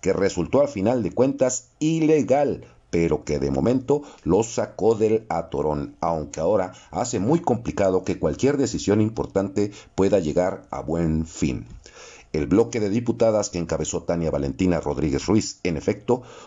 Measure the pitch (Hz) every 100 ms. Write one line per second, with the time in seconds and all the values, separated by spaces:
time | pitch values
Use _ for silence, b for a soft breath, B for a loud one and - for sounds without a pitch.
0 | 90 85 95 90 82 - - 104 98 127
1 | 90 101 131 139 127 127 - - 151 160
2 | 156 156 120 135 143 90 B B _ 87
3 | 82 76 - 73 69 67 90 127 123 147
4 | 147 B 80 92 110 - 104 - 104 113
5 | 107 110 - 85 82 69 73 73 71 -
6 | 82 82 73 - 82 104 90 B B 80
7 | 120 110 101 165 - 117 117 - 98 92
8 | 90 90 80 73 131 143 120 80 - 104
9 | 107 113 - 98 98 101 104 B B -
10 | 190 - 78 - 90 95 - - 65 82
11 | 85 80 78 - 76 58 58 - - B
12 | B B B 78 71 95 - 120 104 110
13 | 120 117 113 107 101 87 85 78 78 87
14 | - 87 82 73 69 67 92 82 73 67
15 | 76 67 - 107 - - 90 78 - 107
16 | - 123 B B